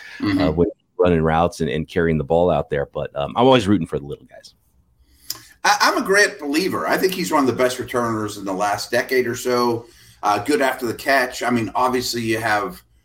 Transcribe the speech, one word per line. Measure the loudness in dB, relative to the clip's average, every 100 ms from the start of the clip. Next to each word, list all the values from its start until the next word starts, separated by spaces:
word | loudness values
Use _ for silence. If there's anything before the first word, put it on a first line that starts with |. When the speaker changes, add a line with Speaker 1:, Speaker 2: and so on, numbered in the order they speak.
| -20 -6
Speaker 1:
Mm-hmm. | -2 0
Speaker 2:
uh, | 0
when | 2 0 -2 _ 0
running | 2 4
routes | 2 2 0 0
and, | -4
and | -4 -4
carrying | 0 0 0
the |
ball | 0 2 2
out | 2 -2
there. | -4 -4
But, | -6 -8 -6
um, | -4
I'm | 2 4
always | 4 4
rooting | 0 0
for | -6
the |
little | -8 -14 -16
guys. | -20 -20 _ _ _ _ _ _ _ -16 -16 -16 _
Speaker 1:
I, | 0 2
I'm | 2 0
a | 2
Grant | 4 2 0
believer. | -4 -2 0 -2 -2
I | 0
think | 0
he's | -2 0
one | 2
of | 2
the |
best | 2 0 -2
returners | -4 -2 -2 -2 -4 -6
in |
the | -6
last | -2 -2 -2 -2
decade | -4 0 0 0
or |
so. | -2 0 2 2 0 -6 -20 -20 -6
Uh, | 0 0
good | 2 2
after | 2 0 -4
the |
catch. | -4 0 2 0 -2
I | -2
mean, | 0 0
obviously | 0 0 0 -2 -4
you | -2 -2
have | 0 -2 -2 -10 _ _